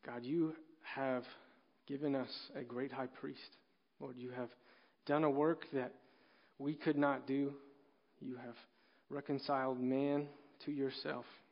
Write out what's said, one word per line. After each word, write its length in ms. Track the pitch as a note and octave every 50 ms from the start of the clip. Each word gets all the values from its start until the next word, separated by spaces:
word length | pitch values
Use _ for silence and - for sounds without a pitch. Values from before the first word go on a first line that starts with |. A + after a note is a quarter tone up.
| -
God, 180 | - B2 A#2+ A#2+
you 300 | B2+ D3+ E3+ D#3+ D#3+ D#3 D#3+ - - - _ -
have 420 | - - C3+ C3+ C3+ C3 B2 A#2+ - - - - - - _ _ _ _ _ _
given 280 | - C#3+ C#3 D3 D3 C#3
us 360 | C3+ B2+ B2 - - - - -
a 80 | - C3
great 300 | A#2+ A#2+ B2 C3 C3+ B2
high 160 | B2+ C3 B2
priest. 320 | - - - - C#3 - - - - - _ _ _ _ _ _ _ _
Lord, 180 | C#3+ C3+ B2+
you 140 | B2 B2 B2
have 200 | B2+ C3 B2 A#2 - _ _ - - - - _ _ _ _
done 180 | - C#3+ D3+ D#3+
a 60 | D3+
work 340 | C#3 C#3 D3 D#3 E3 D#3+ - - -
that 200 | C3+ B2 B2 - - - - - _ - _ _ _ _ _ _ _
we 160 | C#3 C#3+ D#3
could 220 | D3 - D#3+ D3+
not 300 | C#3+ C#3+ C#3+ C#3 C3 B2
do. 260 | B2 C3+ C#3 C#3+ C#3 C#3 - - - - - - _ _ _ _ _ _ _
You 160 | - C3 B2+
have 180 | B2 A#2+ A#2+ A#2+ - - _ _ _ _ _ _ _ _ _
reconciled 720 | C#3+ C#3+ C#3 - C#3+ C3+ C3+ - C#3+ C3+ C3 C3+ C3 B2+
man 480 | B2+ B2+ C3 C3+ C#3 C#3+ C#3+ C#3+ D3 C#3+ - - - - - - -
to 40 | -
yourself 540 | D3+ C#3+ C3+ C3+ C3 - - - D3 B2 - - - - - _